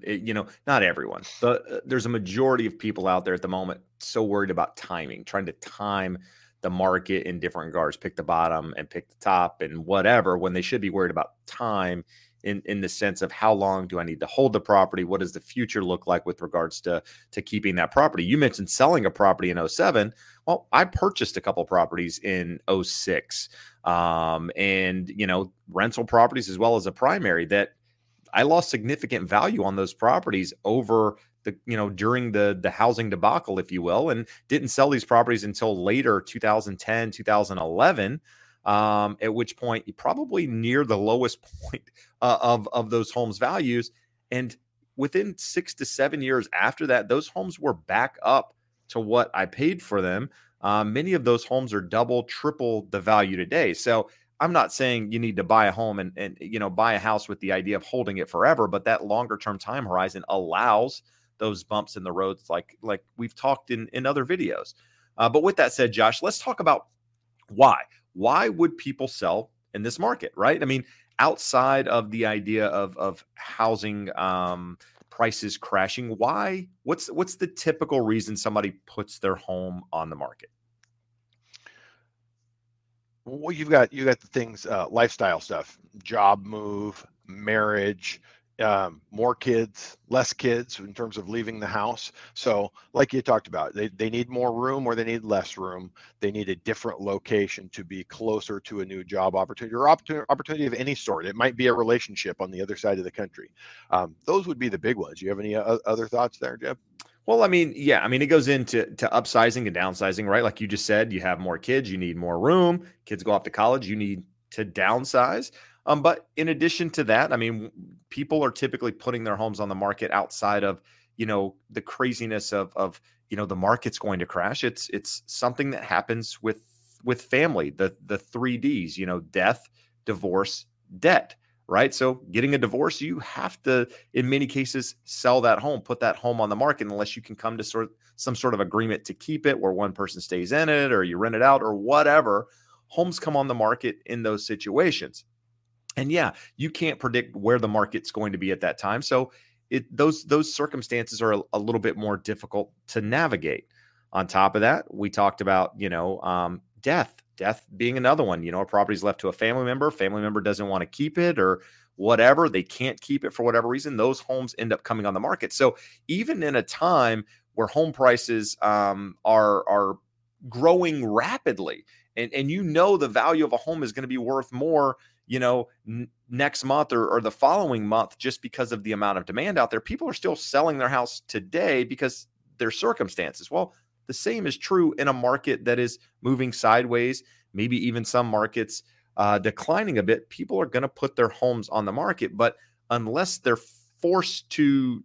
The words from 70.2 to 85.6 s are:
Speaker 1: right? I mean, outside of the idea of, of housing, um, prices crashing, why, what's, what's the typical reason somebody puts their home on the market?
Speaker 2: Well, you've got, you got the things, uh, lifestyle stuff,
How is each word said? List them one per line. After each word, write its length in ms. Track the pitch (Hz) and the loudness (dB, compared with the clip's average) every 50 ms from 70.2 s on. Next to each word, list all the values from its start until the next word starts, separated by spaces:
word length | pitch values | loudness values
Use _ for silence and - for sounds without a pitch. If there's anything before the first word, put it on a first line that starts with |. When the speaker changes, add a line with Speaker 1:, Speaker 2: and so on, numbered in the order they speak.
| - - - | -6 -10 -4
Speaker 1:
right? 260 | - 101 131 160 151 | 0 2 2 2 2
I 40 | 147 | 0
mean, 180 | 131 135 131 127 - _ _ _ _ _ - | 0 -2 -2 -4 -8 _ _ _ _ _ 2
outside 680 | 131 151 - - - - - 123 127 135 135 135 131 - | 2 2 2 0 -2 0 2 4 4 4 4 2 2 2
of 240 | - 117 110 104 | 2 0 0 0
the 140 | 107 113 113 | -2 -2 0
idea 400 | 107 107 107 98 101 110 107 107 | 0 0 -2 -2 -2 0 0 0
of, 320 | 104 - 101 101 92 90 - | 0 0 -2 -2 -4 -4 -4
of 260 | 92 98 90 - - _ _ | -4 -4 -6 -8 -14 _ _
housing, 760 | - - - - - 113 113 110 101 98 107 104 104 101 - - - | -18 -16 -10 -4 0 0 2 2 0 -2 -6 -6 -6 -8 -8 -6 -4
um, 600 | 90 92 92 90 90 90 90 90 87 87 87 - _ _ _ _ _ _ | -2 -2 0 0 -2 -2 -4 -6 -8 -12 -16 -18 _ _ _ _ _ _
prices 480 | - - 117 113 110 - - 104 - - | -2 0 0 0 0 -2 -6 -8 -8 -8
crashing, 520 | - - - 95 95 95 - 127 123 117 | -4 0 2 2 2 2 0 -4 -8 -8
why, 560 | 110 95 110 123 92 - 202 190 185 190 180 - _ _ - | -4 0 0 0 0 0 -2 -2 -4 -6 -8 -12 _ _ -4
what's, 260 | 131 170 - - - | -4 -4 -4 -4 -6
what's 240 | - 156 185 185 - | -4 -4 -4 -4 -4
the 120 | - 190 180 | -6 -6 -6
typical 540 | 185 - - 165 156 160 156 - 147 131 | -6 -2 -2 0 0 0 0 0 2 2
reason 340 | 117 110 110 113 104 110 107 98 | 2 2 2 0 -2 -4 -6 -6
somebody 360 | - 113 104 104 104 98 92 - _ | -4 -2 0 0 0 -2 -4 -10 _
puts 340 | - - - 101 - - - | -14 -10 -10 -10 -10 -8 -4
their 160 | - 98 92 | -2 -2 -2
home 460 | 87 - - 92 90 92 92 90 90 87 _ | -2 -4 -6 -6 -6 -6 -8 -8 -12 -10 _
on 180 | - 82 80 80 | -6 -6 -4 -6
the 60 | 78 | -8
market? 340 | 71 69 62 60 _ - - _ _ _ _ _ _ _ _ _ _ _ _ _ _ _ _ _ _ _ _ - - - - - _ _ _ _ _ _ _ _ _ _ _ _ _ _ _ _ _ _ _ _ _ _ _ _ _ _ _ _ _ - | -10 -10 -12 -12 _ -20 -20 _ _ _ _ _ _ _ _ _ _ _ _ _ _ _ _ _ _ _ _ -20 -20 -20 -20 -20 _ _ _ _ _ _ _ _ _ _ _ _ _ _ _ _ _ _ _ _ _ _ _ _ _ _ _ _ _ -18
Speaker 2:
Well, 280 | 120 131 147 151 165 175 | -14 -12 -10 -8 -8 -6
you've 160 | 151 156 151 | -6 2 4
got, 240 | 156 139 123 - - | 6 6 6 4 2
you 120 | 139 135 | 0 2
got 140 | 131 123 - | 2 2 2
the 80 | _ _ | _ _
things, 380 | - 131 117 113 110 101 - | -4 -4 -4 -4 -8 -12 -8
uh, 220 | 92 110 95 85 - | -4 -2 -2 -2 0
lifestyle 500 | 104 117 120 113 - - 101 92 85 78 | 2 4 4 4 2 0 0 0 0 -2
stuff, 380 | - - 82 78 | -4 -6 -8 -8